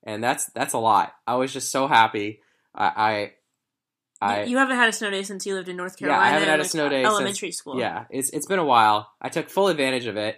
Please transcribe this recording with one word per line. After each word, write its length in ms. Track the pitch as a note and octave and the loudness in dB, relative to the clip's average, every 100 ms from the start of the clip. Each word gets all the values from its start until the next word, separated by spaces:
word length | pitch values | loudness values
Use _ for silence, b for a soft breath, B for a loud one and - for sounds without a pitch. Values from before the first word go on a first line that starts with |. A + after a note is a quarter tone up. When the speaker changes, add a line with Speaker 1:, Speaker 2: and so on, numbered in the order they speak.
Speaker 1:
And 200 | G#2+ G#2+ | -10 -4
that's, 220 | A#2 D3 - | -2 -2 -6
that's 180 | - C#3 | -6 -4
a 60 | C3 | 0
lot. 340 | A2+ G#2 E2+ - - | 4 4 2 -6 -4
I 80 | |
was 180 | B2 C3+ | -2 -2
just 180 | C3+ - | -4 -4
so 180 | C3+ C#3 | -2 4
happy. 520 | B2 A2+ A2 G#2 A2 _ _ _ | 6 4 2 -6 -8 _ _ _
I, 120 | - G2 | -2 -2
I, 320 | - A2 G#2+ | 2 0 0
Speaker 2:
You, 80 | G2+ _ _ _ _ _ _ _ _ _ | -4 _ _ _ _ _ _ _ _ _
Speaker 1:
I 200 | G3+ G#3 | -2 0
Speaker 2:
you 120 | G#3 B3 | 0 0
haven't 180 | C4 B3 | 2 2
had 120 | A#3 | 0
a 40 | |
snow 180 | G#3+ G#3+ | 0 -6
day 140 | G3 | -6
since 200 | G3 G3 | -6 -8
you 100 | G3+ | -6
lived 140 | F#3+ F3+ | -6 -6
in 80 | F3+ | -8
North 200 | F3+ - | -10 -6
Speaker 1:
Yeah, 60 | D#3+ | -2
I 40 | |
Speaker 2:
Carolina 220 | C#3 F#3 | 2 4
Speaker 1:
haven't 160 | D3 - | 4 2
had 120 | D#3 | 0
a 20 | |
Speaker 2:
like, 80 | - | 0
Speaker 1:
snow 180 | E3 C#3+ | -2 0
day 160 | C#3 | 2
Speaker 2:
elementary 460 | C3 G#3 G3 G3+ F#3 | 2 2 -2 -6 -10
Speaker 1:
since 80 | C#3+ | -10
Speaker 2:
school. 200 | - B2+ | -8 -4
Speaker 1:
Yeah, 260 | A2 E2+ - | -4 -6 -8
it's, 220 | C3 C3 | -6 -6
it's 160 | D3+ D3 | -6 -4
been 140 | F#3+ | -2
a 40 | |
while. 460 | D3+ A#2+ G#2+ G#2 G#2+ _ | 4 6 6 4 -2 _
I 80 | C3 | -6
took 220 | E3 D3+ | -6 -4
full 180 | - G3 | 0 2
advantage 380 | D#3+ C3+ C3 A#2+ | 2 0 0 -4
of 100 | G2+ | -4
it. 200 | G#2+ | -6